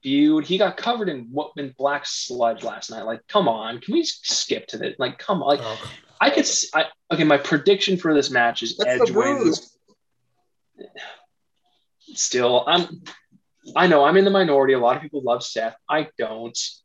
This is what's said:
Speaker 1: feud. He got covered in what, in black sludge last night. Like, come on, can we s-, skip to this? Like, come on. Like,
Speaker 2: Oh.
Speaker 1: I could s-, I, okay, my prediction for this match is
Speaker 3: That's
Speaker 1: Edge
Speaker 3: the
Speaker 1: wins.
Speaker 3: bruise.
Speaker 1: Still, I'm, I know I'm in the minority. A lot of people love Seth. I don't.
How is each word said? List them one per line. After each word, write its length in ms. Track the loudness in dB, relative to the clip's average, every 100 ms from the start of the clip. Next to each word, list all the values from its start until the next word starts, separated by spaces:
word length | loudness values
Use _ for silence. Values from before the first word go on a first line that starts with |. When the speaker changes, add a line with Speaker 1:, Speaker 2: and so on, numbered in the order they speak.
Speaker 1:
feud. 440 | 0 4 4 4
He 140 | 0 0
got 180 | 0 0
covered 320 | -4 -2 -4
in 180 | -6 -8
what, 180 | -8 -8 -10
in 180 | -12 -4
black 300 | -2 -2 -6
sludge 560 | -10 -8 -2 -2 -2
last 260 | -8 -12 -14
night. 100 | -12
Like, 240 | -8 -10 _
come 220 | 0 2
on, 320 | -2 -6 -12
can 120 | -4
we 80 | -2
s-, 180 | -2 -6
skip 460 | -6 -6 -4 -6 -8
to 100 | -10
this? 160 | -10 -6
Like, 220 | -6 -6
come 240 | -4 -4
on. 60 | 0 0
Like, 40 |
Speaker 2:
Oh. 300 | -2 -10 -14 -18 _ _
Speaker 1:
I 100 | 0
could 140 | 2
s-, 240 | 0 -2 -2
I, 140 | -2 -2 _ _
okay, 120 | 0
my 120 | 4 2
prediction 580 | 2 0 2 2 2 0
for 180 | 2
this 160 | 2 2
match 320 | 2 0 0
is 140 | -8 -4
Speaker 3:
That's 240 | 0 2
Speaker 1:
Edge 60 | 2
Speaker 3:
the 60 | 2
Speaker 1:
wins. 240 | 0 2
Speaker 3:
bruise. 360 | 2 0 -6 _ _ _ _ _ _ _ _ _ _ _ -20 -18 -20 -20 _ _ _ _ _ _ _ _ _
Speaker 1:
Still, 500 | -6 -4 0 2 2 2
I'm, 360 | 0 -2 -10 -18 -20 _ _ _ _ -6
I 120 | 0 4
know 180 | 6
I'm 120 | 6 6
in 80 |
the 60 | 4
minority. 440 | 4 4 4 4
A 40 | 4
lot 180 | 2 0
of 60 |
people 200 | -4 -6
love 200 | -2 -2
Seth. 320 | -2 -6 -6 -8 _
I 200 | -4 -4 _
don't. 380 | -8 -6 -10 -8 -10 -12